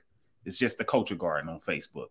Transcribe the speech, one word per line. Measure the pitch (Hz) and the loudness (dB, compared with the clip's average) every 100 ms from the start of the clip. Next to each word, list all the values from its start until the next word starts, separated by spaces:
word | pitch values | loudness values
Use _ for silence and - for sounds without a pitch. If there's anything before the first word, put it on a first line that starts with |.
| _ _ _ _ 98 | _ _ _ _ -4
It's | - | 2
just | 120 - | 2 2
the | - | 2
Culture | 127 104 87 | 2 2 0
Garden | 87 76 80 | 0 0 -2
on | 80 | -6
Facebook. | - 76 - 73 58 | -4 -4 -4 -12 -8